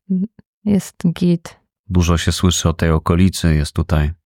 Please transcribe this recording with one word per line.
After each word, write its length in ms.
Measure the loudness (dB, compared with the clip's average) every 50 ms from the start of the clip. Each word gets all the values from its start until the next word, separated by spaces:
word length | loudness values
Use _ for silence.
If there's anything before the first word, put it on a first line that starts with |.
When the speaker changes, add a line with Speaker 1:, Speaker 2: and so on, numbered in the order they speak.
| _ -6 -4 -4 -4 -6 _ -16 _ _ _ _ -4
Speaker 1:
Jest 380 | -2 -2 -2 -2 -6 -6 -4 -2 -2
git. 480 | -2 0 0 0 0 0 -4 -10 -20 _ _ _ _ _ _ -2
Speaker 2:
Dużo 300 | 0 2 2 2 2 0
się 140 | 0 -2
słyszy 360 | -2 0 0 0 2 0 0 -2
o 40 |
tej 180 | 0 0 0 0
okolicy, 640 | 0 0 0 0 2 4 2 2 2 0 0 2 2
jest 180 | 2 0 -2
tutaj, 400 | -4 -4 -2 0 0 0 0 -2 -4 -8 _ _